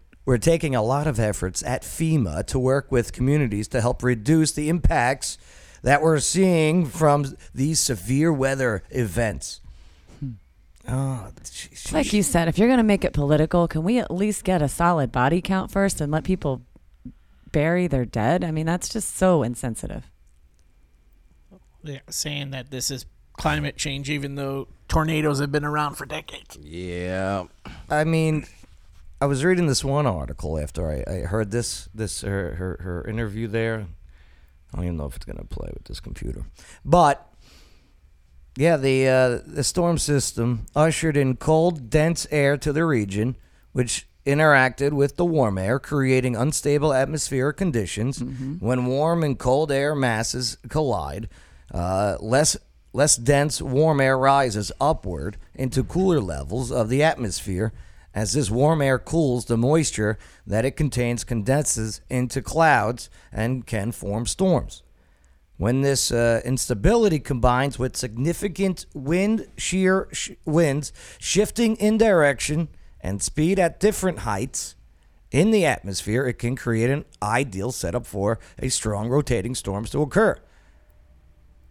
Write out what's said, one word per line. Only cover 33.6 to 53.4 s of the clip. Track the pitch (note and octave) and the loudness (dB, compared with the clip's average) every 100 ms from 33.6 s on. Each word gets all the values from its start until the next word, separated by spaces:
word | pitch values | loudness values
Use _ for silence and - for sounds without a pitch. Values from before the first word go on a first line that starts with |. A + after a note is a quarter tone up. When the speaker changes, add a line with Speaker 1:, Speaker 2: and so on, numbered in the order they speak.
| A2+ A2 F#2 - - - - - - - - | -2 -4 -8 -14 -20 -20 -20 -20 -20 -20 -14
Speaker 1:
I | - | -6
don't | F2 | -6
even | E2 | -4
know | D2 | -8
if | - | -10
it's | - | -12
gonna | G1+ - | -14 -12
play | - G1+ | -12 -10
with | G1+ - | -12 -14
this | - | -14
computer. | - - - G#1 - - - - | -14 -12 -10 -10 -12 -16 -20 -12
But, | C3+ F3 D3+ - - _ - - - - _ _ - _ _ - - B2+ | 2 6 6 2 -4 _ -20 -20 -20 -20 _ _ -20 _ _ -20 -12 0
yeah, | D#3+ D#3 | 2 4
the, | C3+ C3 C3 | 2 2 4
uh, | C3 B2+ A#2+ - | 4 4 2 -6
the | - | -4
storm | - F3+ E3+ D#3+ | -2 0 0 0
system | - C#3 - - A#2 A#2 - D3 | 2 0 0 -2 -2 -2 -2 2
ushered | D#3+ - E3 C#3+ | 2 2 0 2
in | C3 B2+ | 2 0
cold, | - D#3 F3 D#3 A2+ | 2 4 4 0 0
dense | D3+ D#3+ E3 - | 2 2 0 -2
air | D3+ C#3 C#3+ | 0 2 0
to | D3+ | -2
the | C#3+ E3 | 0 2
region, | B2+ G2 G2 A#2+ B2 - _ _ | 2 0 -2 -2 -4 -12 _ _
which | - A#2+ - - _ C#3 | -4 -2 -4 -8 _ 0
interacted | C#3+ D#3 C#3 B2+ A#2+ C#3+ | 4 6 6 4 2 0
with | C#3+ C#3 - | 2 0 2
the | |
warm | F3 D#3 A2+ F#2+ | 0 2 2 0
air, | F#2+ C3+ | 0 -2
creating | - D3 C3 C3 B2+ A2+ | -2 0 2 2 2 0
unstable | C#3+ - C#3+ C#3+ D3+ | 0 0 2 2 2
atmospheric | C3 C#3 D#3 - C3+ C#3 - | 2 0 -2 -4 -2 -2 -2
conditions. | F#3+ A#2+ F#2+ - A#2+ C3 | -2 -2 -2 -4 -4 -4
Speaker 2:
Mm-hmm. | B2+ C3 C3+ E3+ | -8 -8 -8 -4
Speaker 1:
When | A#2 B2+ B2 | -2 0 0
warm | C3+ D#3+ E3+ | 0 2 2
and | D3 A#2 | 0 -2
cold | B2+ C3+ D#3 | 0 2 2
air | C3+ D3 D3 | 0 0 0
masses | B2+ A2 A2+ B2+ A#2 - A#2+ | 0 0 -2 -4 -6 -8 -6
collide, | D#3 C#3+ G2 C#2+ E2 A2+ - - - - | -2 0 -2 -4 -8 -12 -16 -20 -20 -10
uh, | E2+ F2+ F#2+ G2+ D2+ | -6 -2 0 0 -2
less, | A2 C3 D#3 - _ _ _ | 0 2 2 -2 _ _ _
less | - D3 - | 0 2 2
dense | A#2 C#3 | 2 2